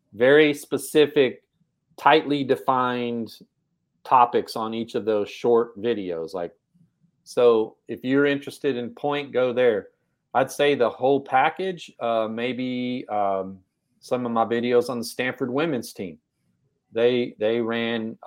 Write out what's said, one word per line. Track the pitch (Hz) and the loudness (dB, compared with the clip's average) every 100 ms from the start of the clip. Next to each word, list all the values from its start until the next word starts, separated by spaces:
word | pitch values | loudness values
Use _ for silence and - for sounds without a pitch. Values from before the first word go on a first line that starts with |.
| _ | _
very | 101 123 147 156 | 2 6 6 6
specific, | 143 - 139 - 156 147 147 127 - _ _ _ _ _ - | 0 -6 -6 0 4 4 4 2 0 _ _ _ _ _ 0
tightly | 143 156 135 143 | 4 4 4 -2
defined | 131 127 - 127 123 123 120 117 110 - - _ _ _ _ _ | 0 0 2 0 0 -2 -4 -6 -8 -14 -20 _ _ _ _ _
topics | - 131 123 117 95 120 | 2 4 4 2 -2 -6
on | 110 | -6
each | 113 117 | -6 -6
of | 123 104 | -4 -2
those | 104 101 | -2 -2
short | - 120 117 117 101 | -4 2 2 2 -4
videos. | 117 107 92 82 82 | -4 -4 -4 -8 -8
Like, | 92 87 _ _ _ _ _ _ _ | -8 -8 _ _ _ _ _ _ _
so | - - 120 113 110 _ - | -8 2 4 4 0 _ -14
if | 117 | -8
you're | 127 139 143 | 0 2 2
interested | 143 139 - 143 123 | 0 -6 -6 -4 -4
in | 120 | -8
point, | 117 147 143 139 | -6 -6 -4 -4
go | 120 127 | -2 0
there. | 120 123 107 - _ _ _ _ | 2 2 2 -4 _ _ _ _
I'd | 117 131 | 0 0
say | - 147 135 | 0 0 2
the | 113 | 0
whole | - 127 139 | 2 0 0
package, | 139 135 151 - 190 170 - - | 2 2 2 0 -6 -8 -14 -6
uh, | 120 113 110 | -2 0 -2
maybe, | 113 123 123 127 123 123 123 - | -4 -6 -4 -6 -6 -6 -6 -4
um, | 104 98 95 95 95 _ _ _ _ | -2 0 -2 -4 -12 _ _ _ _
some | - 127 123 | -6 -4 -2
of | |
my | 117 | 0
videos | 110 117 120 120 120 | 0 0 2 0 0
on | 120 | -6
the | 113 | -8
Stanford | - 127 123 127 | -6 -6 -4 -4
women's | 131 165 127 110 | -2 -2 -4 -8
team. | - 95 78 _ _ _ _ _ _ _ | -12 -14 -14 _ _ _ _ _ _ _
They, | 113 120 123 120 - | 2 2 2 -2 -2
they | 107 117 | -2 0
ran, | 113 117 117 117 110 - | -2 -2 -4 -4 -6 -10